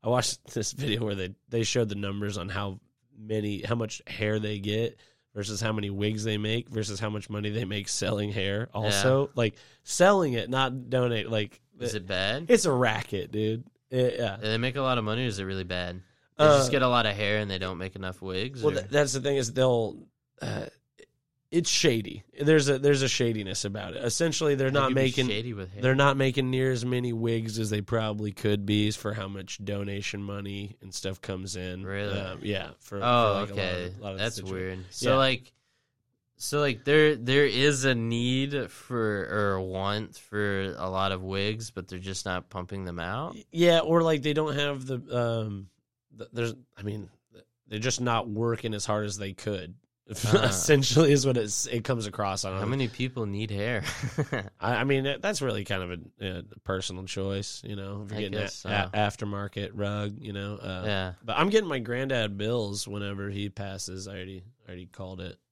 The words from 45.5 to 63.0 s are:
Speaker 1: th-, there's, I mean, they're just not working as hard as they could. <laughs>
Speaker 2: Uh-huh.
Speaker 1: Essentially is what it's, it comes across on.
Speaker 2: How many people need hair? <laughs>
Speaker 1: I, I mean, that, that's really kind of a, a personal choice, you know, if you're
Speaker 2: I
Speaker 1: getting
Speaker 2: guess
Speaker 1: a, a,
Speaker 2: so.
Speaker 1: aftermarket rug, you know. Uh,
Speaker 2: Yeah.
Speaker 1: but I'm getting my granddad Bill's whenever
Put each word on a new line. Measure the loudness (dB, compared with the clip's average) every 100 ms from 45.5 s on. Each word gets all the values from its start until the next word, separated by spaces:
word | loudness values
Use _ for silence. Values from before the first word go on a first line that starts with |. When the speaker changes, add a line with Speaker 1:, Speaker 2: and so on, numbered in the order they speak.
| -6 -10 _ _ _ _ -16
Speaker 1:
th-, | -10
there's, | -4 -4 -4 -14 -10
I |
mean, | -8 -8 -10 _ _ -20 _ _ _
they're | -4
just | -2 0
not | 0 0 0
working | -2 0 0 -4
as | -4 -2
hard | -2
as | -2 -6
they | -8
could. | -6 -4 -4 -6 -14 _ _ _
<laughs> | -4
Speaker 2:
Uh-huh. | 4 6 6
Speaker 1:
Essentially | 2 6 6 6 6 8
is | 6
what | 6 2
it's, | 0 -2 -2
it | -4
comes | 0 -2 -2
across | -2 -2 -2
on. | -2 -2
Speaker 2:
How | -2
many | 0 -2
people | -2 -6 -4 -4
need | -4 -4
hair? | -2 -2 -2 -4 -6 -6 -4
<laughs> | -2 -2 -6 _
Speaker 1:
I, | -2 0
I |
mean, | 2 2
that, | 0 -2
that's | -2 -2
really | -2 -2
kind | -2 -4
of | -4 -8 -10 _
a, | -8 -8
a | -10 -16
personal | -4 -2 -2 -8
choice, | -8 -6 -4 -4 -6 -10
you | -10 -10
know, | -8 -10
if | -8
you're | -6
Speaker 2:
I |
Speaker 1:
getting | -4 -4
Speaker 2:
guess | -6 -6
Speaker 1:
a, | -2
a, | 0 0
Speaker 2:
so. | 0 0 -2 -8
Speaker 1:
aftermarket | -6 -6 -6 -8
rug, | -4 -4 -2 -6 -8
you | -10
know. | -8 -8 -8
Uh, | -8 -6
Speaker 2:
Yeah. | -2 -2 -2 -8
Speaker 1:
but | -4 0
I'm | 4
getting | 4 2
my | -4
granddad | -4 -4 -2 0 -2 -2
Bill's | -2 0 -2 -4 -6
whenever | -6